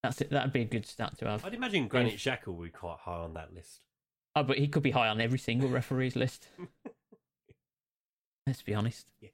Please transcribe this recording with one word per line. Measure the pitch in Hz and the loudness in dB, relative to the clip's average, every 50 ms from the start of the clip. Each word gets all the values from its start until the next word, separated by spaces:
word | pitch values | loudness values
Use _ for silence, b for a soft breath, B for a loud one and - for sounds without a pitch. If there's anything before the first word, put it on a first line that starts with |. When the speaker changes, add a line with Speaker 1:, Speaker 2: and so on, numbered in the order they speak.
| - | -2
Speaker 1:
That's | 123 - - | -4 -2 -2
it. | - - | -2 0
That'd | 143 139 120 135 - | 0 0 0 2 2
be | 127 | 0
a | 117 | 0
good | 110 123 113 104 | 0 -2 -4 -4
stat | - - - 113 - - - | -6 -6 -6 -6 -6 -6 -4
to | - 104 | -4 -2
have. | 104 104 - | -2 -2 -4
Speaker 2:
I'd | 190 233 | -6 -6
imagine | 233 254 240 202 180 127 | -4 -4 0 2 2 2
Granit | 104 - 123 123 117 104 | 4 4 4 4 4 0
Speaker 1:
If | 101 | 0
Speaker 2:
Xhaka | - 135 127 - - | -2 -2 -2 -2 -4
would | 107 90 85 85 | -8 -8 -6 -8
be | 85 | -10
quite | - - - 87 82 - | -10 -10 -8 -8 -8 -8
high | - 90 87 85 | -8 -6 -6 -6
on | 85 82 80 | -6 -8 -8
that | 80 78 78 87 | -10 -12 -12 -16
list. | 87 85 - - - _ _ _ _ _ _ _ _ _ _ _ | -18 -18 -18 -20 -20 _ _ _ _ _ _ _ _ _ _ _
Speaker 1:
Oh, | 151 | 0
but | 143 123 135 | 2 2 2
he | 127 143 | 2 2
could | 143 147 160 | 2 2 4
be | 135 135 | 4 4
high | 117 127 117 110 | 4 6 4 4
on | 107 110 | 4 2
every | 117 117 131 | 2 2 2
single | 127 - - 117 123 135 127 | 0 0 0 2 2 2 2
referee's | 127 127 123 - 135 127 131 127 - | 2 0 0 0 0 0 0 0 2
list. | 123 127 131 - - - - - | 2 0 0 -2 -8 -20 -20 -16
Speaker 2:
<laughs> | - 180 - _ _ _ - - _ _ _ 226 _ _ _ _ _ _ _ - _ _ _ _ _ _ _ _ _ _ _ _ _ _ _ _ _ _ | -16 -16 -16 _ _ _ -20 -20 _ _ _ -20 _ _ _ _ _ _ _ -20 _ _ _ _ _ _ _ _ _ _ _ _ _ _ _ _ _ _
Speaker 1:
Let's | 139 127 - - | -2 -2 -2 -2
be | - 104 | -2 0
honest. | 104 104 117 - - - _ _ _ | 0 0 0 -2 -4 -16 _ _ _
Speaker 2:
Yeah. | - - | -20 -20